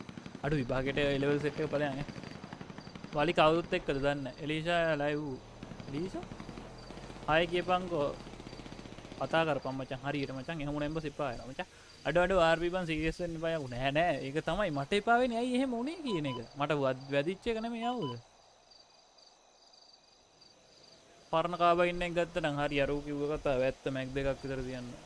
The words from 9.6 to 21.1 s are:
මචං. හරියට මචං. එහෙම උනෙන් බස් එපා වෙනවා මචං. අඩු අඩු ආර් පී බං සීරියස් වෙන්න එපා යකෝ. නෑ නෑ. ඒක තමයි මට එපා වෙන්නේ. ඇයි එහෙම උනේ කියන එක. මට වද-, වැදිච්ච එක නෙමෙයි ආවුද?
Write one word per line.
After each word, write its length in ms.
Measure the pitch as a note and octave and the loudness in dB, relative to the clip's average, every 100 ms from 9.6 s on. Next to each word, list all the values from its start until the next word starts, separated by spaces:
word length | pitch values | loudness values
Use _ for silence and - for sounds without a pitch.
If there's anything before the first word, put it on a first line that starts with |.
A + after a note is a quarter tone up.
| C3 C3 | -2 -6
මචං. 240 | C3 B2+ | -6 -6
හරියට 320 | C#3 C#3+ C3+ | -2 -2 -2
මචං. 240 | C3 C3 E3 | -6 -6 -4
එහෙම 160 | C#3+ D3 | -2 -2
උනෙන් 180 | D3 | -2
බස් 100 | D#3+ | -2
එපා 260 | D3+ C#3 C#3+ | -4 -4 -4
වෙනවා 200 | A#2+ A#2+ | -4 -10
මචං. 180 | C3+ F#3 - - - | -10 -10 -12 -20 -8
අඩු 140 | C#3+ E3+ | 0 4
අඩු 160 | F3+ F#3+ | 6 6
ආර් 180 | D#3+ E3 | 6 6
පී 140 | E3+ | 2
බං 140 | F#3 E3 | 0 0
සීරියස් 320 | D#3 D#3+ D#3 | 0 0 -2
වෙන්න 160 | E3+ E3 | -4 -2
එපා 160 | E3 | 0
යකෝ. 160 | E3 C3 | 0 -2
නෑ 220 | B2 C3+ | 0 2
නෑ. 220 | D3 F3 C#3 | 4 4 2
ඒක 160 | C3 D3+ | 0 -2
තමයි 260 | D#3+ F3+ G3+ | 0 0 0
මට 220 | C#3+ C#3 | 0 0
එපා 260 | G3+ G#3+ A#3 | 0 4 4
වෙන්නේ. 220 | B3+ A3+ | 4 2
ඇයි 160 | B3+ B3 | 2 2
එහෙම 160 | C4+ | 2
උනේ 240 | A#3 C4 F4+ | 0 -4 -4
කියන 260 | C#4+ F3 D3 | -2 0 0
එක. 120 | A#2 A2+ | -4 -6
මට 180 | C#3 D3 D3+ | -4 0 2
වද-, 300 | C3 C3 C3+ | 2 0 0
වැදිච්ච 340 | C#3 D3+ F#3+ A#3+ | 0 0 -2 -2
එක 120 | A3 | -2
නෙමෙයි 260 | A#3 A#3 A#3 | -2 -2 -2
ආවුද? 240 | B3 C#3+ A#2+ - - - - - - - - - - - - _ - - - - - - - _ - - - - - - - - | -2 -4 -6 -12 -20 -20 -20 -20 -20 -20 -20 -20 -20 -20 -20 _ -20 -20 -20 -20 -20 -20 -20 _ -20 -20 -20 -20 -20 -20 -20 -20